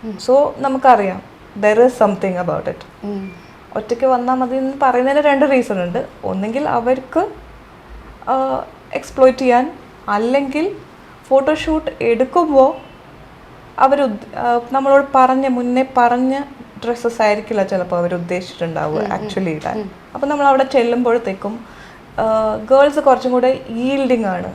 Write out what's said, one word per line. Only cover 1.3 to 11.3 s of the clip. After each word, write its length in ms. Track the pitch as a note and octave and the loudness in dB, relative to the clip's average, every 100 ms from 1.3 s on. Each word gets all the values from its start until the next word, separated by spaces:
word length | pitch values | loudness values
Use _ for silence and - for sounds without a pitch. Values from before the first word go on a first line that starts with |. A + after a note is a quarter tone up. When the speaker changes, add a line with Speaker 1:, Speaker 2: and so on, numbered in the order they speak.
| - - G#3 | -20 -18 -2
Speaker 2:
there 200 | G#3 G#3+ | 2 4
is 100 | B3+ B3 | 4 4
something 400 | G#3 F#3 G3 F3+ | 0 2 -4 -4
about 200 | F3 D3+ - | -4 -4 -6
it. 140 | - - - | -10 -14 -14
Speaker 1:
ഉം. 280 | G#3 G3+ F#3+ F3 - - - A3 | -10 -10 -10 -16 -20 -20 -10 -10
Speaker 2:
ഒറ്റയ്ക്ക് 300 | G#3+ A#3 C4 | -4 0 2
വന്നാ 280 | B3+ A#3+ | 2 0
മതി 220 | B3+ B3+ C4 | -2 0 -2
എന്ന് 160 | C4 C4+ | -4 0
പറയുന്നതിന് 380 | C4+ B3 B3+ C#4 | 2 2 2 2
രണ്ട് 260 | D4 C#4 C#4+ | 2 4 4
റീസൺ 320 | C4+ A#3+ G3 | 2 0 -4
ഉണ്ട്. 240 | F3 F#3+ - - | -4 -4 -8 -10
ഒന്നെങ്കിൽ 440 | F#3+ F#3+ G#3 A#3 D4+ | -6 -4 -4 -4 -2
അവർക്ക്, 600 | B3 A#3 C4 - D#4+ G#4 - - - - - - - - - - | -2 0 -2 -2 -2 -2 -6 -20 -20 -20 -20 -20 -20 -20 -16 -4
ആ, 360 | C4 C4 C4 - - - | -2 0 -4 -8 -16 -10
എക്സ്പ്ലോയിറ്റ് 440 | C#4 - - C4 B3+ | -10 -8 4 4 4
ചെയ്യാൻ, 340 | B3+ A#3+ C#4 - - - - | 2 2 2 -6 -20 -16 -4
അല്ലെങ്കിൽ 680 | G#3 A#3 C4+ C#4 C#4 F4+ G#4 - - - - | -2 0 0 -2 -4 -4 -6 -16 -20 -20 -20
ഫോട്ടോഷൂട്ട് 640 | - | 0